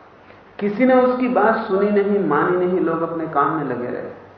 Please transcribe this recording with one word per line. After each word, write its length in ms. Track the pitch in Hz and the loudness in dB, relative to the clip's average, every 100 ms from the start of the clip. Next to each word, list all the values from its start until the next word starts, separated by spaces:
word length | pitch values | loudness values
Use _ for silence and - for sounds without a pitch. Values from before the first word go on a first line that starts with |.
| - - - - - - | -20 -20 -20 -20 -20 -6
किसी 260 | 202 202 254 | -6 0 4
ने 80 | |
उसकी 340 | 254 247 254 247 | 4 4 2 0
बात 280 | 220 214 220 | 2 2 0
सुनी 340 | 220 190 208 | -2 0 2
नहीं, 380 | 208 196 202 160 | 2 2 0 0
मानी 300 | 147 175 180 | 0 0 0
नहीं, 220 | 180 185 | 0 0
लोग 220 | 160 165 | 0 -2
अपने 260 | 165 165 156 | -4 -6 -4
काम 240 | 143 156 | -2 0
में 120 | 160 | -2
लगे 240 | 135 120 123 | -4 -6 -6
रहे। 420 | 101 101 - - | -8 -10 -16 -20